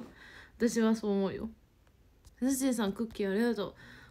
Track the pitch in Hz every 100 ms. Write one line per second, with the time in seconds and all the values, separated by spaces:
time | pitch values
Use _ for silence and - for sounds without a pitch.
0 | - - - - - - 233 226 220 220
1 | 208 196 190 - 226 - _ _ _ _
2 | - _ - - 254 262 269 240 196 196
3 | 226 - 196 196 240 208 185 - - -
4 | -